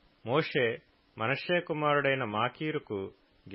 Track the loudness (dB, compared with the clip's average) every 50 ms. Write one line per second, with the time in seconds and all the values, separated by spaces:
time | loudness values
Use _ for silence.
0 | _ _ _ _ -6 -2 0 0 0 0 0 2 2 2 0 -2 _ _ _ _
1 | _ _ -8 -4 -2 0 0 -2 0 0 0 0 0 -2 -4 0 2 4 4 4
2 | 4 4 2 2 0 -2 0 0 0 0 -2 -4 -4 -4 -4 -4 -4 -4 -6 -4
3 | -4 -6 -10 _ _ _ _ _ _ -8